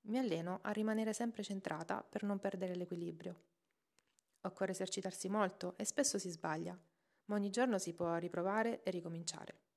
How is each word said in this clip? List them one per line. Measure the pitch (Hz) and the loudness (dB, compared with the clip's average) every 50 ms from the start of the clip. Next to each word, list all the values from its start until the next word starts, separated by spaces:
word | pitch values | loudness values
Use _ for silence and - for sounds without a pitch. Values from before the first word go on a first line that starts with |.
Mi | - 208 220 254 | -2 0 0 2
alleno | 262 220 165 165 165 180 185 - | 2 2 2 0 0 -2 -4 -2
a | - 202 | -2 -2
rimanere | 208 214 214 220 214 220 220 220 | 0 2 2 2 2 2 2 2
sempre | 214 - 240 233 226 - | 0 0 -2 -2 -2 -4
centrata | 202 - 202 190 - - 160 156 165 165 190 - | -4 -4 -4 -4 0 -2 -2 -2 0 -2 -2 -2
per | - - - 208 | -2 -6 -4 -2
non | 208 202 202 196 | 0 0 0 2
perdere | - 196 196 180 185 185 180 | 2 0 0 0 -2 -2 0
l'equilibrio. | 180 175 180 180 170 170 170 165 160 170 185 175 - - _ _ _ _ _ _ _ _ _ _ _ _ _ _ _ _ _ _ _ | -2 -2 -2 -2 -4 -2 -4 -6 -6 -8 -10 -10 -10 -16 _ _ _ _ _ _ _ _ _ _ _ _ _ _ _ _ _ _ _
Occorre | - 190 185 - 196 185 | -6 -6 -2 0 0 0
esercitarsi | 185 185 190 185 - 202 185 190 180 - - 185 | 0 -2 -2 -2 -2 -2 -2 -4 -4 -2 -2 0
molto | 202 214 208 185 190 - - 180 - | 4 4 4 4 2 -2 -6 -6 -4
e | - 214 | -2 -4
spesso | - - - 277 - - | 0 2 4 4 4 2
si | 202 - 180 | 0 -2 -2
sbaglia, | 165 165 - 165 156 160 170 175 180 185 - _ _ _ _ _ _ _ _ | -6 -4 -2 0 0 0 -2 -4 -6 -10 -16 _ _ _ _ _ _ _ _
ma | - 208 | -2 0
ogni | 208 202 202 | 0 2 2
giorno | 196 233 247 254 220 185 | 4 4 4 4 4 2
si | - 170 | 2 -2
può | 165 - 175 170 170 170 | -2 0 0 2 2 0
riprovare | 170 170 - 175 175 190 202 220 220 233 226 - - | 0 0 0 0 2 2 4 4 4 2 0 0 -2
e | 196 | -2
ricominciare. | 185 175 165 170 165 170 165 160 165 - - - - - _ _ _ | -2 -2 -4 -4 -6 -4 -6 -6 -6 -6 -12 -14 -16 -18 _ _ _